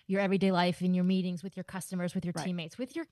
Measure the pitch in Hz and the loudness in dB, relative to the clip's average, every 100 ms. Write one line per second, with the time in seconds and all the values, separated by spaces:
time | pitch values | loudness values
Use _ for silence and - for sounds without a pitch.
0 | - 190 196 196 190 180 180 175 180 180 | -2 0 2 4 4 4 2 2 2 4
1 | 180 190 185 180 190 - - 185 - 180 | 4 2 0 -4 -8 -12 -10 -10 -6 -4
2 | 175 190 170 - 180 175 165 - 254 330 | -2 -2 -4 -4 -4 -4 -6 -8 -8 -6
3 | 320 | -10